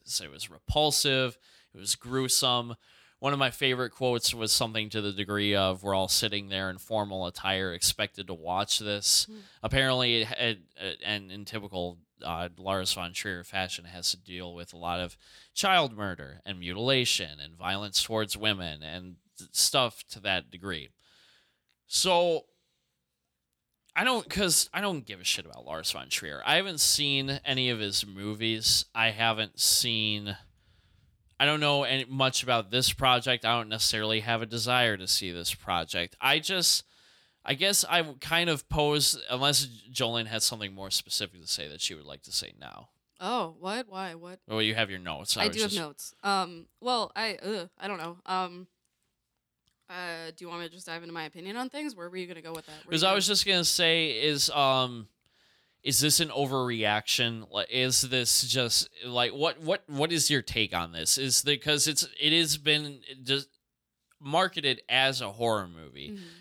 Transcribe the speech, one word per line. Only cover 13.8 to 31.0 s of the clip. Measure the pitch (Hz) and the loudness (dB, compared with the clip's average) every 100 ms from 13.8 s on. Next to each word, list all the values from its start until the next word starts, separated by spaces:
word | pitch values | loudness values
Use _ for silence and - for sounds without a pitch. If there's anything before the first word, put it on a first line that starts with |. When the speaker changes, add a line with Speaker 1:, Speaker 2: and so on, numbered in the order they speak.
| 85 | -12
Speaker 1:
it | |
has | 90 90 | -6 -4
to | 92 | -4
deal | 92 90 90 | -8 -10 -10
with | 87 87 | -12 -14
a | 85 | -8
lot | 85 87 | -4 -2
of | 90 - - - - - | -4 -8 -20 -20 -10 -2
child | 196 180 139 107 | 4 4 4 -2
murder | 101 82 67 82 - | -6 -6 -12 -14 -12
and | 92 | -8
mutilation | 87 92 123 131 120 - 82 73 | -6 -2 2 4 2 0 -4 -12
and | 73 85 | -16 -8
violence | 90 98 101 - | -4 -4 -2 -2
towards | - 113 104 101 | 0 -2 -2 -2
women | 107 98 87 76 | 0 0 -4 -8
and | 78 87 92 87 _ - | -10 -12 -14 -18 _ -20
th-, | - | -6
stuff | - - 139 123 - - | 0 2 4 2 -2 -18
to | 107 | -8
that | 98 92 - | -2 -2 -4
degree. | 90 98 80 64 _ _ _ _ _ _ _ _ _ - | -12 -8 -8 -10 _ _ _ _ _ _ _ _ _ -4
So, | - 185 175 175 160 - _ _ _ _ _ _ _ _ _ _ _ _ _ _ 165 | 0 4 4 6 2 -2 _ _ _ _ _ _ _ _ _ _ _ _ _ _ 0
I | |
don't, | 240 240 - | 2 2 0
'cause | 190 190 151 - | 0 4 4 2
I | 170 | -2
don't | 202 160 110 | -2 -4 -8
give | 95 | -6
a | |
shit | 90 - 80 | -2 -2 -4
about | 62 60 | -14 -8
Lars | 80 - | -6 -4
von | - 64 | -6 -4
Trier. | - 78 71 - | -6 -6 -4 2
I | 160 | 2
haven't | 196 151 | 0 2
seen | - - 143 139 135 139 | 2 4 2 0 0 -4
any | - 131 127 | -2 0 2
of | 113 | 0
his | 104 101 101 | 0 -2 -4
movies. | 95 104 107 113 110 113 - - | -6 -6 -2 -2 0 2 2 2
I | 113 113 | 0 0
haven't | 107 113 110 104 - | 2 2 2 -2 0
seen, | - - 123 113 107 104 104 95 - _ _ _ _ _ | 2 4 2 2 0 0 -4 -8 -12 _ _ _ _ _